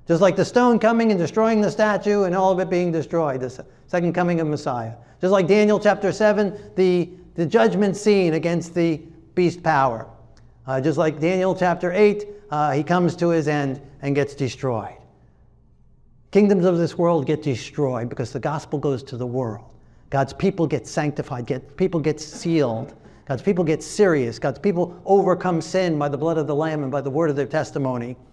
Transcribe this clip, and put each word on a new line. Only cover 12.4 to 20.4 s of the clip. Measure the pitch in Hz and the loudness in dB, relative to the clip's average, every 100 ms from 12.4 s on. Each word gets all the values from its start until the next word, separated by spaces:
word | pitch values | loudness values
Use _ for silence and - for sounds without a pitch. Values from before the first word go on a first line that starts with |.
| - | -8
uh, | 151 151 | -2 0
he | 139 | 0
comes | 151 175 175 170 | 0 2 2 0
to | 170 | 0
his | 165 147 | 0 0
end | 147 139 131 - - | -2 -2 -6 -12 -10
and | 143 | -4
gets | 139 139 | -2 -2
destroyed. | - 131 - 135 117 98 - - _ _ _ _ _ _ _ _ _ _ _ _ | -4 -6 -4 -4 -4 -6 -14 -20 _ _ _ _ _ _ _ _ _ _ _ _
Kingdoms | 196 208 202 | 4 4 4
of | 180 170 | 4 2
this | 170 - | 0 2
world | 170 170 131 | 2 2 0
get | 151 | -2
destroyed | 147 120 - - 139 123 120 | -2 -4 -6 -2 -2 -2 -6
because | - 120 | -6 -8
the | 127 | -6
gospel | 147 147 - 151 | -6 -6 -6 -4
goes | 143 131 | -2 -4
to | 135 120 | -6 -10
the | 123 | -6
world. | 123 120 107 - - - - - | -4 -4 -8 -14 -20 -20 -20 -6
God's | 135 135 | -2 -2
people | - | -2